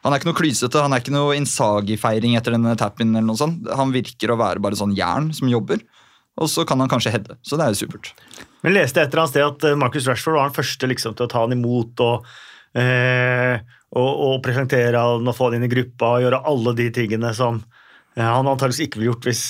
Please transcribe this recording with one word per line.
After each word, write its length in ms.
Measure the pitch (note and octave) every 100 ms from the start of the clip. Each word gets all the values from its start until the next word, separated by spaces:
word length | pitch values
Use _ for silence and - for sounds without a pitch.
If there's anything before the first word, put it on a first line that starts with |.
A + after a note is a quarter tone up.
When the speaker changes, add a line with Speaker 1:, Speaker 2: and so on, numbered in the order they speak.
Speaker 1:
han 80 | C3 C#3
er 40 |
ikke 120 | E3+
noe 80 | D#3+
klysete, 400 | D#3+ A#2 A#2+ D3+
han 140 | C#3+ C3
er 80 |
ikke 100 | C3 C#3+
noe 200 | C#3+ C#3+
Inzaghi-feiring 960 | C#3 - A#2 G#2 G#2 A2 A#2+ A2 A#2 A#2
etter 160 | A#2 A#2
denne 180 | A#2 A2+
tap-in 320 | G#2 - A2+
eller 140 | A2 A2
noe 120 | A2
sånt. 280 | D3+ E3+ G#3+ C3
Han 160 | C3+
virker 400 | B2+ G#2 - A2
å 60 | A#2
være 240 | G#2+ F2+
bare 160 | G2+ G2+
sånn 160 | G2+ G2
jern 340 | F2 C3 D#3 D3+
som 160 | C3
jobber, 320 | A#2+ G2+ - - _ _ _ _ -
og 100 | D#3+
så 140 | D#3 E3
kan 140 | C3+
han 80 | C3
kanskje 220 | - A#2+
heade, 240 | A2+ - - -
så 140 | D3
det 80 | D3
er 80 | G2+
jo 80 |
supert. 260 | - - - - - - - _
Speaker 2:
Men 100 | D#3 G3
leste 240 | C#3 D3+
et 120 | C#3+
eller 100 | D#3+ D#3+
annet 60 |
sted 100 | C#3+
at, 200 | C#3+ C3+ D#3
eh, 80 | D3
Marcus 300 | B2+ C#3+ B2+
Rashford 280 | A#2 - D#3
var 100 | C#3
den 80 | D3
første 320 | C3+ - C3
liksom 280 | B2 A2+ G#2+
til 100 | A#2+
å 40 |
ta 100 | A#2+
han 80 | A#2
imot 480 | B2 A#2+ B2 A#2 -
og, 240 | A#2+ A#2 - - - - _ -
eh, 800 | B2+ B2+ B2+ B2+ B2+ B2 B2 A#2+ A2 - _
og, 180 | B2+ B2+ D3 C#3+
og 100 | C3
presentere 560 | C3 B2 B2+ C3 A#2+ A#2+
han 280 | A#2+ A#2+ B2
og 80 | A#2
få 120 | B2
han 80 | A#2
inn 80 | B2
i 40 |
gruppa 420 | B2+ B2 - A#2 A#2+
og 60 | B2
gjøre 160 | C3 C#3+
alle 220 | C#3 A#2 A#2+
de 80 | A#2+ A#2+
tingene 380 | A2+ A2 A#2 G#2+
som, 240 | B2 A#2 - _ - - _ -
eh, 80 |
han 260 | A2+ A#2+ C#3
antageligvis 380 | C3+ C3+ A#2+ D#3+
ikke 120 | G#2+
ville 100 | A2+
gjort 140 | A#2+ B2+
hvis 140 | A#2